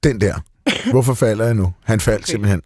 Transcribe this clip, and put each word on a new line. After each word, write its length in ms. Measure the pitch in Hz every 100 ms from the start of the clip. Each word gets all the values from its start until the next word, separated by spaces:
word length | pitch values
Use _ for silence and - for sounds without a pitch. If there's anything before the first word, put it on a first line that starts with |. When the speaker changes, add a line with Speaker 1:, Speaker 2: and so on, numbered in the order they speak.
Speaker 1:
Den 180 | 151 113
der. 140 | 98 - - _ - - 240
"Hvorfor 220 | 131 123
falder 320 | 123 117 107 117
jeg 80 |
nu?" 200 | 113 90 -
Han 160 | - 110
faldt 240 | - 107
Speaker 2:
Okay. 80 | -
Speaker 1:
simpelthen, 300 | 110 101 92